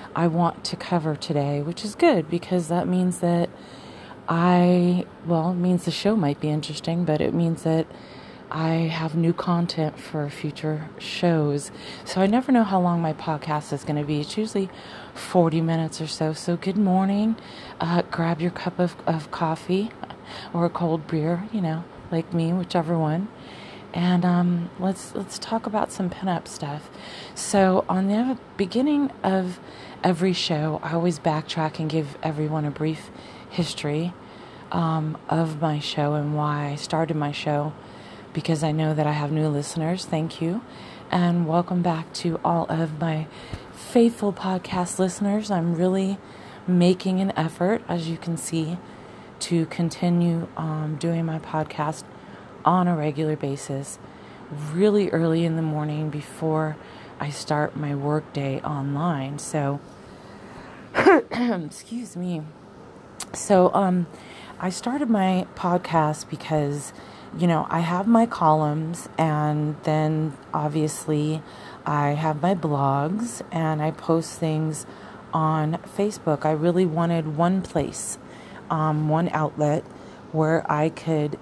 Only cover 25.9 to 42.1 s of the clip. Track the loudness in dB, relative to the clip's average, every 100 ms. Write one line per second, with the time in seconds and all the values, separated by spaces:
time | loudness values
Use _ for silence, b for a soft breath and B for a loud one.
25.9 | 0 -4 -2 -2 -2 -4 -10 -8 -8 -10
26.9 | B B B B B 2 6 6 6 4
27.9 | 2 2 2 0 -2 -6 -4 -2 2 2
28.9 | 2 0 0 0 2 0 -6 B B B
29.9 | B 0 2 2 2 0 0 0 -2 -2
30.9 | 0 0 2 0 0 -2 -2 -2 -2 -2
31.9 | -2 -2 -4 -4 -2 -2 0 -2 -2 -2
32.9 | -2 -8 B B B B -4 -2 -2 -2
33.9 | -2 -2 -6 B B B B B -2 2
34.9 | 2 0 -4 -2 0 0 0 0 0 -2
35.9 | 0 2 2 0 0 0 0 -2 -6 -2
36.9 | 0 0 0 -2 -2 0 0 0 -6 B
37.9 | B B B B -6 0 2 2 2 2
38.9 | 2 2 0 0 2 2 0 -2 -2 -2
39.9 | -2 -2 -2 -2 -2 -2 -2 -6 B B
40.9 | B B 2 4 2 2 2 2 0 0
41.9 | 0 -4